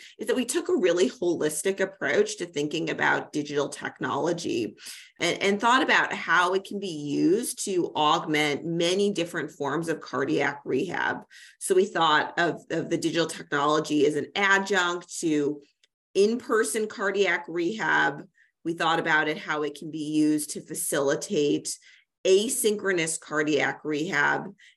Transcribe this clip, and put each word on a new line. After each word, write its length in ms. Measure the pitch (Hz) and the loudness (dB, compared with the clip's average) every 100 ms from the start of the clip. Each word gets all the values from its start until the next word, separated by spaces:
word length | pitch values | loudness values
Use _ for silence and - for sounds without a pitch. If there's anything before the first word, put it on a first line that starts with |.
| - - | -16 -10
is 80 | 214 | -4
that 80 | |
we 100 | 254 | -2
took 240 | 240 339 339 | 0 -2 0
a 80 | 359 | 2
really 320 | 180 175 240 | 4 4 2
holistic 680 | - 175 160 151 - 196 196 | 2 -2 0 0 0 -2 0
approach 600 | 190 - 135 185 208 - | -2 -4 0 2 2 0
to 80 | 170 | -8
thinking 440 | 147 147 156 160 | -4 -2 -2 -4
about 420 | 143 147 139 139 | 0 2 0 -2
digital 360 | 147 147 147 135 | -6 -4 -2 -2
technology 1040 | - - - 131 127 156 170 104 113 104 - - - - - | -4 -10 -6 -4 -2 -2 -2 -2 -2 -4 -8 -18 -18 -18 -4
and, 200 | 165 - | -2 0
and 200 | 196 202 | 0 2
thought 220 | 233 262 | 4 2
about 300 | 285 196 - | 4 2 2
how 420 | 202 185 170 180 | -2 0 2 4
it 100 | 190 | 0
can 160 | - 202 | -4 -8
be 80 | 202 | -8
used 760 | 151 147 147 151 208 247 - - | -8 -4 0 2 2 0 -6 -4
to 260 | 185 - | -2 -2
augment 680 | - 151 165 165 151 151 139 | 2 2 2 2 0 0 0
many 480 | 165 170 170 185 202 | -2 0 2 2 2
different 400 | 180 165 143 135 | 0 -4 -4 -6
forms 360 | - 139 151 165 | -4 -4 -2 -2
of 120 | 151 | -4
cardiac 600 | - 127 139 151 139 143 | -4 -4 0 0 0 -4
rehab. 540 | - 131 170 - - - - - - - | -2 -2 -2 -2 -2 -4 -10 -20 -20 -10
So 160 | - 185 | 0 2
we 80 | |
thought 520 | 196 175 160 151 - - | 2 2 4 4 2 0
of, 260 | 170 143 - | 0 -2 -4
of 180 | 165 135 | -4 -2
the 80 | 160 | -2
digital 280 | 160 160 160 | 0 0 -2
technology 800 | - - 147 147 156 156 147 143 | -4 -4 0 2 2 2 2 2
as 100 | 147 | 2
an 160 | 131 | -4
adjunct 840 | 196 196 196 196 190 175 180 - - | 0 4 4 2 0 0 -2 -8 -4
to 400 | 165 151 143 147 - _ _ _ _ | 0 2 0 -2 -10 _ _ _ _
in-person 720 | 190 208 240 - 220 226 226 214 | 2 2 2 0 0 0 -2 -4
cardiac 560 | 226 202 196 185 175 - | -4 -2 0 2 0 -2
rehab. 800 | 170 170 220 156 151 151 147 - _ _ _ | -2 -2 -2 0 2 2 -2 -12 _ _ _
We 80 | 165 | -6
thought 260 | 165 165 165 | -2 0 2
about 300 | 165 156 151 | 2 2 2
it, 100 | 151 | -2
how 240 | 185 151 | -4 -4
it 160 | 147 - | -4 -6
can 140 | 160 | -10
be 60 | 156 | -8
used 520 | 147 151 151 151 147 | -2 2 4 2 -2
to 100 | - | -10
facilitate 1160 | - 156 - 156 139 156 - 175 147 151 - - - - _ _ 185 | -10 -6 -2 0 0 0 -2 0 2 0 -4 -10 -14 -20 _ _ 4
asynchronous 960 | 190 226 - 220 208 190 180 160 - | 4 4 0 0 0 0 0 0 -4
cardiac 640 | - 151 151 139 135 139 | -4 -2 2 2 0 -2
rehab, 600 | 151 151 170 143 147 143 196 - - | -4 -4 -2 0 2 0 -4 -14 -20